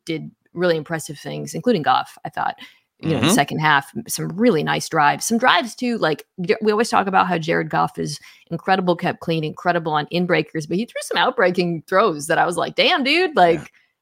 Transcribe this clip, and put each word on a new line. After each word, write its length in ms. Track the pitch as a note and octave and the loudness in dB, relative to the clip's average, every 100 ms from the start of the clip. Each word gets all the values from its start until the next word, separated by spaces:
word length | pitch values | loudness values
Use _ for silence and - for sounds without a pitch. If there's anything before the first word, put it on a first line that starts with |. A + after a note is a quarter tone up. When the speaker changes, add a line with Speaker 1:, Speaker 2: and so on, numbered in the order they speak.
| - | -8
Speaker 1:
did 260 | D#3+ D3+ - _ | -8 -10 -18 _
really 240 | - F3+ E3 | -2 0 0
impressive 420 | D3 D#3+ - C#3+ | -2 -8 -8 -14
things, 340 | D3 D3 D3 | -12 -10 -8
including 280 | E3 G3+ G#3+ | -4 0 0
Goff, 360 | C3+ C3 C3+ - - | 2 -2 -2 -10 -12
I 40 | |
thought, 260 | - - - - _ _ _ | -6 -6 -6 -14 _ _ _
you 100 | D#3 | -4
know, 60 | D3 | 0
in 60 | |
the 60 | C3+ | 2
Speaker 2:
Mm-hmm. 80 | G3 | 2
Speaker 1:
second 240 | C#3+ C#3 | 0 0
half, 320 | D#3 C#3+ C3+ - - | 2 2 0 -8 -8
some 220 | - D#3 | -8 -6
really 340 | E3 B3 D#3+ | 0 2 2
nice 240 | D3+ D3+ - | 0 -4 -2
drives, 380 | D#3+ D3 C#3+ - | 2 2 2 -2
some 120 | A3+ | 0
drives 380 | B3+ F3 A3+ - | 4 2 0 -4
too. 220 | B3 A#3 | -4 0
Like, 260 | D#3 D3+ - - | 0 -2 -6 -6
j-, 140 | F3 G#3 | -2 0
we 100 | G#3+ | 0
always 180 | G#3 A#3 | 0 2
talk 180 | G#3+ F#3+ | 0 2
about 200 | F#3+ F#3 | 2 2
how 100 | F3 | 0
Jared 320 | D#3+ E3 D#3+ | 0 0 0
Goff 280 | D#3+ E3 - | 0 -2 -2
is 200 | D#3+ D3 - - - | -8 -8 -16 -20 -10
incredible, 460 | E3+ - F#3+ F3+ E3+ | -6 0 0 2 0
kept 240 | F3+ - | -2 -4
clean, 220 | - E3 | -4 -2
incredible 480 | D3+ D3+ F3+ F3 E3 | -4 -4 0 0 0
on 160 | D3+ D3 | -2 -2
in 160 | F3 F3+ | -2 0
breakers, 420 | E3 D#3+ D#3 D3+ | 0 0 -4 -4
but 100 | F3 | -4
he 80 | A#3+ | -4
threw 160 | C#5 | -8
some 160 | D5+ - | -6 0
out 180 | F3+ - | 0 2
breaking 480 | F#3 F#3 F3 E3 - | 2 2 -2 -2 0
throws 400 | F#3 G#3+ D3+ D3+ | 2 2 0 -2
that 100 | D#3+ | 0
I 80 | D#3 | 0
was 120 | E3+ | 0
like, 180 | C#3 D#3+ | -2 0
"Damn, 280 | A3+ F4 | 2 2
dude, 320 | C4 D#4 F#4 C4+ | 2 2 2 4
like, 240 | F3 E3 | 4 4
Speaker 2:
Yeah. 60 | C3+ _ _ _ | -2 _ _ _